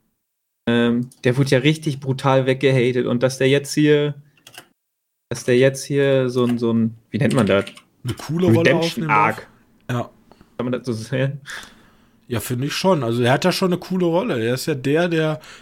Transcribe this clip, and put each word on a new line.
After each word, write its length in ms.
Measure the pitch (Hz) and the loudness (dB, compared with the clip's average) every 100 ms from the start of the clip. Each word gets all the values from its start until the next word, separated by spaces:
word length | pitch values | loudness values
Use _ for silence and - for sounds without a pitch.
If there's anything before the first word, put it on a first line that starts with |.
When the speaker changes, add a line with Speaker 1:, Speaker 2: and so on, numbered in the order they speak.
| _ _ _ _ _ _ - | _ _ _ _ _ _ -2
Speaker 1:
Ähm, 400 | 120 120 120 123 - | 0 2 0 -4 -4
der 120 | 123 127 | 0 0
wurde 140 | 135 | 2
ja 80 | 131 | 2
richtig 400 | 143 160 160 135 | 2 0 -2 -6
brutal 460 | 135 135 139 135 131 | -4 -2 2 2 2
weggehatet 600 | 131 135 131 123 123 120 | 2 2 2 2 0 0
und 160 | 120 | 0
dass 160 | 131 131 | 0 0
der 100 | 135 | 2
jetzt 240 | 139 139 | 2 0
hier, 400 | - 151 147 147 143 - _ - - - _ _ _ _ _ - | 2 4 4 2 -4 -14 _ -20 -20 -20 _ _ _ _ _ -14
dass 140 | 123 | -8
der 140 | - 123 | 0 4
jetzt 260 | 135 135 | 4 0
hier 460 | - 139 139 135 127 | -4 0 2 2 0
so 160 | 123 120 | 0 0
ein, 140 | 120 | 0
so 120 | 117 | 0
ein, 240 | 113 113 - _ | 0 0 -4 _
wie 80 | 107 | -2
nennt 160 | 117 | 2
man 140 | 123 98 | 2 2
das? 180 | 98 - - - _ | 2 0 -8 -20 _
Speaker 2:
Eine 100 | 120 | -10
coole 320 | - - 165 180 | -8 -6 0 2
Rolle 120 | 113 | 4
Speaker 1:
Redemption 460 | - 160 165 - 160 | 4 2 0 -4 0
Speaker 2:
aufnehmen 20 | |
darf. 80 | 107 113 - | 2 2 0
Speaker 1:
Arc. 100 | - _ _ _ - | -10 _ _ _ -8
Speaker 2:
Ja. 200 | 123 - _ _ _ _ - | -6 -6 _ _ _ _ -8
Speaker 1:
Kann 100 | 120 | -6
man 40 | |
das 120 | 123 - | -6 -4
so 60 | |
sehen? 460 | 110 110 131 139 143 - - - - _ _ _ _ - | -6 -4 -2 -2 -4 -12 -16 -18 -20 _ _ _ _ -8
Speaker 2:
Ja, 140 | 113 | -6
finde 260 | - 123 143 | -4 -4 -4
ich 60 | |
schon. 300 | - 185 170 | -2 0 0
Also 200 | 117 117 | 0 0
er 80 | 117 | 2
hat 140 | 143 185 | 2 0
da 60 | |
schon 200 | 170 185 | 0 -2
eine 80 | 175 | -2
coole 260 | - 185 170 | -4 -2 0
Rolle. 380 | 170 233 131 | 0 -2 -2
Er 100 | 113 | -2
ist 120 | 123 - | -2 -4
ja 100 | 143 | -4
der, 320 | 135 151 175 | 0 0 0
der 320 | 165 156 147 - - | 0 -2 -4 -10 -20